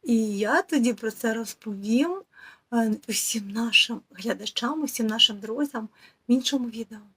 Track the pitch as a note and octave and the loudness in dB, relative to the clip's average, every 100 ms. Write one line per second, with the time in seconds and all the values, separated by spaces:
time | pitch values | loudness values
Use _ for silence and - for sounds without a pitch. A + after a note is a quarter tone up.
0 | - A3+ A3 G3+ G#3 D4+ - D4 A#3 G#3 | 4 4 4 0 4 4 4 4 4 2
1 | A3 G#3+ A3+ A3+ A3 - A3 G3 G3+ A#3 | -4 -2 -2 -2 -4 -8 -8 -6 2 4
2 | E4 F#4+ - - - - _ A#3 A3+ G#3+ | 4 0 -8 -20 -20 -20 _ 0 2 0
3 | - G3 - A3+ G3+ G#3 A#3 - - A3 | -2 -2 -2 -4 -4 -4 -2 -2 -2 -6
4 | _ - G#3 F#3+ G#3+ - A#3+ D#4 C#4+ - | _ -10 -6 -4 -6 -6 -4 -2 -4 -2
5 | A3 A3 - G#3 G#3+ A#3+ D4 A#3+ A3 _ | -2 2 2 0 -6 -4 -4 -4 -10 _
6 | - _ - B3 B3 C#4 A#3+ A3 A3 G#3+ | -20 _ 2 2 2 -2 -2 -8 -12 -14
7 | G#3 | -20